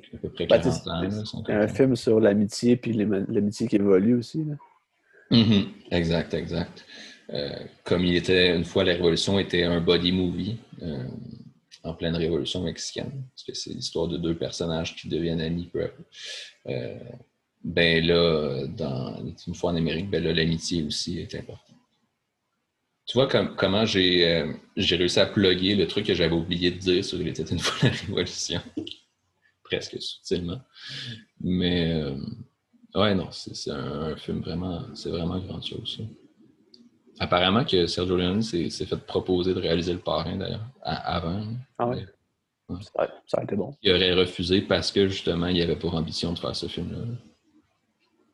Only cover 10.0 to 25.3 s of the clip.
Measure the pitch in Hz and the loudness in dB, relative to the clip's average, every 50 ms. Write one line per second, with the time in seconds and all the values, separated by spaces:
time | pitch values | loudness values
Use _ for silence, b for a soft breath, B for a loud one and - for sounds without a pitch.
10 | 90 90 92 92 92 87 87 87 92 107 113 113 - - - - - 82 73 69 | 4 2 2 2 2 0 0 -2 -4 -4 -6 -8 -10 -16 -16 -12 -10 -8 -8 -6
11 | 127 - - - - - - - - - - _ _ _ - - - 80 82 - | -8 -8 -10 -12 -14 -16 -16 -18 -20 -20 -20 _ _ _ -20 -14 -12 -10 -8 -4
12 | 90 82 82 85 82 80 87 73 67 - - - 90 85 82 - - - - - | -4 -2 0 0 0 0 0 0 -2 -2 -4 -4 -4 -4 -6 -6 -8 -10 -8 -8
13 | - - 143 135 131 - _ - - - - - - - 80 - 123 - - 85 | -8 -8 -8 -10 -12 -12 _ -18 -16 -12 -10 -10 -10 -10 -8 -8 -8 -6 -2 -2
14 | 82 85 82 73 85 82 82 82 - 65 - - 87 82 80 80 82 - - - | -2 -2 -2 -2 -2 -2 -2 -2 -4 -6 -4 -4 -4 -2 -2 -2 -4 -6 -8 -10
15 | - 90 76 78 85 85 82 82 80 80 85 85 87 - - 82 82 - - - | -8 -4 -4 -2 -2 0 -2 -2 -2 -2 -2 -4 -6 -6 -4 -4 -4 -6 -6 -12
16 | - _ B B B B B B B B B B - - 65 64 - 53 50 - | -20 _ B B B B B B B B B B -10 -8 -6 -6 -6 -8 -10 -12
17 | - - - - - _ _ _ _ _ _ _ - 87 85 87 85 85 82 82 | -14 -16 -18 -18 -20 _ _ _ _ _ _ _ -8 -2 2 4 4 4 4 4
18 | 80 85 85 85 85 85 80 78 76 69 67 65 67 67 - - 80 69 67 64 | 4 4 4 6 6 4 4 2 0 0 -2 -4 -6 -6 -6 -6 -6 -4 -4 -6
19 | 64 52 - - - - 85 - - 87 85 - - 87 87 82 82 78 71 80 | -6 -8 -8 -10 -10 -10 -12 -12 -10 -10 -8 -4 -2 -2 0 0 0 0 -2 -2
20 | 98 101 92 82 - 80 80 82 80 82 82 82 - - 90 85 78 76 - - | -4 -2 -2 0 0 0 0 2 2 0 0 -2 -2 -2 -2 -2 -2 -2 -4 -6
21 | - 85 87 85 78 - - - - - - - _ _ - _ _ _ _ _ | -6 -6 -6 -8 -8 -8 -10 -12 -12 -12 -16 -20 _ _ -20 _ _ _ _ _
22 | _ _ _ _ _ _ _ _ _ _ _ _ _ _ _ _ _ _ _ _ | _ _ _ _ _ _ _ _ _ _ _ _ _ _ _ _ _ _ _ _
23 | _ - - 120 135 131 - 113 98 - - - 101 95 95 104 113 110 - 98 | _ -2 2 2 4 4 4 2 2 0 -2 0 0 2 4 2 2 2 4 4
24 | 92 90 90 90 85 85 85 80 76 78 65 - - _ - - 92 - 92 85 | 4 6 6 6 6 4 4 2 0 -2 -6 -8 -12 _ -4 -2 0 2 2 2
25 | 90 87 - - 95 - | 2 2 4 4 2 4